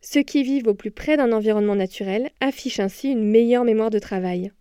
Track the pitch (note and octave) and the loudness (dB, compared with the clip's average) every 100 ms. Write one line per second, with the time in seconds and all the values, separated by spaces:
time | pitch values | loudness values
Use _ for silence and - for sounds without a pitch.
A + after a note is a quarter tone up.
0 | - D4 C#4+ D4 B3+ C#4 A3+ G3+ G#3+ - | -2 -2 0 0 0 0 0 -2 -4 -10
1 | - D4+ B3+ A3+ G#3+ G#3+ G#3 G3+ F#3 - | -2 2 2 2 0 0 2 0 -2 -4
2 | G3 G3 C4+ _ C4+ C4+ C4 - G3 - | -4 -4 -4 _ -4 -4 -8 -4 -4 -4
3 | C#4 B3+ G#3+ A3 A#3 B3 B3 A3 A3 G#3+ | -4 0 4 4 6 4 4 2 2 -2
4 | G3+ G3 F#3 F3+ F#3 _ | -4 -4 -4 -4 -6 _